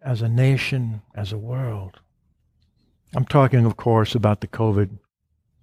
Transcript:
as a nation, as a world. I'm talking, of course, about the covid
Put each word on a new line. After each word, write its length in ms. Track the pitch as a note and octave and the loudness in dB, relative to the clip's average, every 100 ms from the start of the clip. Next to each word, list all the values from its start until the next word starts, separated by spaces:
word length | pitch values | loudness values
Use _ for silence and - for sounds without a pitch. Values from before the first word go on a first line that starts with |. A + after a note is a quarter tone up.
as 220 | C3+ A#2 | -6 -2
a 40 | A2+ | 0
nation, 760 | A#2+ C3 C3+ - C3 A#2 G#2+ - | 2 4 2 0 -4 -4 -6 -12
as 180 | A2 G2 | -10 -8
a 60 | G#2+ | -8
world. 640 | A2 B2+ B2+ G#2 F#2+ - _ _ _ _ _ _ _ _ _ _ _ B2 | -8 -6 -6 -6 -10 -16 _ _ _ _ _ _ _ _ _ _ _ -4
I'm 100 | C3 | 0
talking, 380 | D3 C3 C3 | 4 4 4
of 140 | A#2 - | 2 0
course, 380 | B2 A2+ G#2+ A#2+ | 2 2 2 0
about 260 | G#2+ G#2 | 0 0
the 60 | - | -4
covid 500 | - A2+ G2+ G2 G#2 _ _ _ _ _ _ | -2 0 2 0 -4 _ _ _ _ _ _